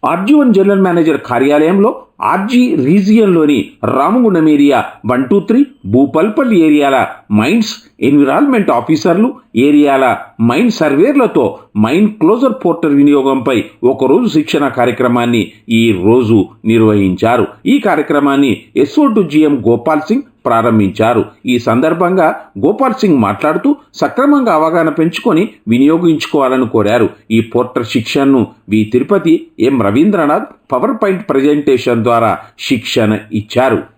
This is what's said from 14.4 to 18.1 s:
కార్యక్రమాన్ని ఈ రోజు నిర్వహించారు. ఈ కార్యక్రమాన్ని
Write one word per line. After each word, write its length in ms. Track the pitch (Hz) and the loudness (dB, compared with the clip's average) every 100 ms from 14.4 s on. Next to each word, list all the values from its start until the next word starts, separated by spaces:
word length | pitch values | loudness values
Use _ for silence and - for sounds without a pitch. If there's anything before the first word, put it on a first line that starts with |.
| 151 156 139 127 | -2 -2 -2 -2
కార్యక్రమాన్ని 640 | 123 120 127 123 120 117 92 - - 113 | -2 0 -2 0 0 -2 -4 -10 -4 0
ఈ 20 | 117 95 95 | 2 0 2
రోజు 320 | 120 113 113 92 - 107 | 2 2 0 0 -6 -2
నిర్వహించారు. 760 | 113 110 104 98 87 113 - 101 - - | 2 2 2 0 0 0 0 -2 -4 -2
ఈ 40 | 277 202 | 0 0
కార్యక్రమాన్ని 640 | 160 147 | -2 -2